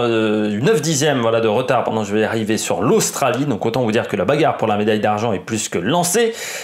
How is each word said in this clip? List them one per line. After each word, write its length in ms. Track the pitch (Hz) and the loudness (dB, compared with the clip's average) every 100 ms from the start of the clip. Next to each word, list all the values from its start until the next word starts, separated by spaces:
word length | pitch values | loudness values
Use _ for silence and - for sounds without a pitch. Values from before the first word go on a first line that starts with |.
euh, 580 | 120 113 110 107 104 104 | 0 2 2 0 0 0
neuf 200 | 151 156 | 2 2
dixièmes, 380 | 147 143 156 131 | 0 0 2 2
voilà, 180 | 113 113 | 2 2
de 80 | 113 | 2
retard, 340 | 107 131 123 | 2 2 0
pardon, 220 | - 110 | 0 -2
je 100 | 101 | 0
vais 80 | 107 | 0
arriver 340 | 107 113 104 107 | 0 0 0 -2
sur 260 | - 82 | -2 0
l'Australie. 640 | 113 214 - - 131 120 143 | 2 2 0 -2 0 0 -2
Donc 200 | 117 117 | -2 -2
autant 160 | 127 | 0
vous 80 | 117 | 0
dire 160 | 110 98 | 0 0
que 80 | |
la 100 | 101 | -2
bagarre 340 | 92 - 151 - | 0 2 2 0
pour 100 | 110 | 0
la 80 | 104 | 0
médaille 240 | 107 107 | 0 0
d'argent 320 | 107 104 117 | 0 0 -2
est 80 | 92 | -4
plus 280 | - 107 - | -4 -6 -4
que 100 | 101 | -4
lancée. 540 | 90 175 175 226 226 226 - - | 0 0 0 0 0 -2 -10 -10